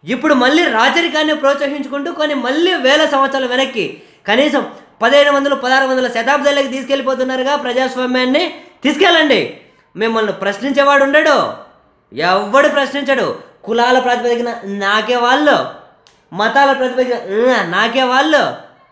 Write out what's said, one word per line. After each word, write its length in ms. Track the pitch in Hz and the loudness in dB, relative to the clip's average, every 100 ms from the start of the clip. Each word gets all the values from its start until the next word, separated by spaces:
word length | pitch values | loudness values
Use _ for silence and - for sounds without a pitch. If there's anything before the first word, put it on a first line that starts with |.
| 147 | -6
ఇప్పుడు 280 | 254 311 | -2 2
మళ్ళీ 300 | 269 254 302 | 2 4 2
రాచరికాన్ని 720 | 339 220 254 247 339 302 311 302 | 2 2 2 0 -2 -2 -2 0
ప్రోత్సహించుకుంటూ 760 | 277 285 285 294 - 285 285 | 0 0 -2 -6 -8 -8 -8
కొన్ని 240 | 311 302 277 | -4 -4 -2
మళ్ళీ 380 | 247 294 349 | -2 0 0
వేల 320 | 339 254 294 311 | 2 2 2 2
సంవత్సరాల 400 | 277 269 269 254 | 2 0 -2 -2
వెనక్కి, 560 | 247 269 233 151 - - _ - | -2 -2 -4 -8 -8 -20 _ -2
కనీసం 440 | 220 294 254 - - - _ | 2 2 0 -4 -14 -20 _
పదిహేను 300 | 233 285 294 | 2 4 4
వందలు, 240 | 285 277 269 | 2 0 -2
పదహారు 300 | 247 262 262 | 0 0 2
వందల 220 | 254 254 | 0 -2
శతాబ్దాలకి 600 | 226 226 285 277 285 269 | -2 0 0 2 0 -2
తీసుకెళ్ళిపోతున్నారుగా 880 | 262 269 277 254 254 254 262 254 294 | -4 -4 -4 -2 -2 -2 -2 -2 -2
ప్రజాస్వామ్యాన్ని. 1040 | 254 247 262 254 254 254 254 285 339 - - _ | -2 -2 -2 -2 -2 0 0 0 -2 -8 -20 _
తీసుకెళ్ళండి, 760 | - 302 381 339 311 220 127 - _ _ _ 170 | -2 2 4 4 4 2 0 -10 _ _ _ -4
మిమ్మల్ని 360 | 220 226 214 | -2 0 -2
ప్రశ్నించేవాడు 720 | 180 196 202 262 277 277 285 | -2 -4 -4 -2 2 2 4
ఉండడు, 500 | 277 302 330 262 123 - - _ _ _ _ | 4 2 4 2 0 -6 -18 _ _ _ _
ఎవ్వడు 540 | 113 170 190 208 262 294 | -4 0 0 2 2 2
ప్రశ్నించడు. 720 | 285 269 277 269 262 165 - - _ | 0 -2 -4 -2 0 -2 -6 -14 _
కులాల 360 | - 233 247 247 | -6 0 2 2
ప్రాతిపదికన 560 | 247 240 240 240 240 233 196 | 2 -2 0 -2 -4 -8 -10
నాకే 500 | 202 196 214 220 247 | -6 -2 -2 0 0
వాళ్ళు, 500 | 240 269 294 208 127 - - _ _ _ _ 170 | 2 2 4 2 -2 -10 -20 _ _ _ _ -4
మతాల 360 | 220 277 277 | 0 2 2
ప్రాతిపదికన, 800 | 254 254 254 247 233 185 202 247 | 2 0 0 0 -2 -4 0 2
ఆ, 140 | 240 170 | 2 0
నాకే 380 | 185 226 262 | -2 0 0
వాళ్ళు 500 | 254 254 302 294 170 - - _ _ | 0 2 2 2 0 -6 -16 _ _